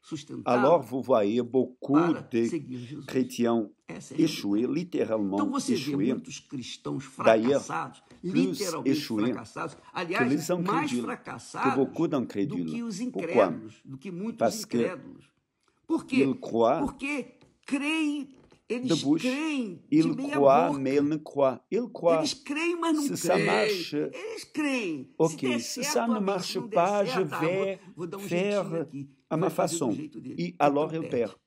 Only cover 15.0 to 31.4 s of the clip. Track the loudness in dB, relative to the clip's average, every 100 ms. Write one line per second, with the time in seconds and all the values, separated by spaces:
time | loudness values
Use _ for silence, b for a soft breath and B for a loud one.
15 | -14 -20 _ _ _ _ _ _ -4 -4
16 | 0 2 2 0 -2 4 4 4 -2 -4
17 | -6 -6 -6 _ -20 _ -6 -2 0 0
18 | 0 -2 -8 -16 _ _ _ -4 0 0
19 | 2 2 2 -2 -2 -2 -4 -10 _ 4
20 | 4 0 -2 6 8 8 4 0 0 2
21 | 2 0 -4 2 2 2 _ -4 -4 0
22 | 2 4 2 -4 -6 -2 -2 0 0 0
23 | 0 -2 2 2 4 2 2 0 -4 -4
24 | -4 -6 -10 -12 -8 -4 -2 -2 -2 -6
25 | -10 0 0 2 -2 -2 -4 -6 -2 0
26 | 2 0 0 -2 -2 -6 0 2 4 2
27 | 0 0 -2 -2 -2 0 -2 -6 -14 -12
28 | -10 -8 -4 0 0 0 -2 -4 -6 -8
29 | -12 _ _ 0 0 2 0 0 0 -2
30 | -6 -12 -12 -6 -6 2 2 4 0 -4
31 | -4 -2 -2 -6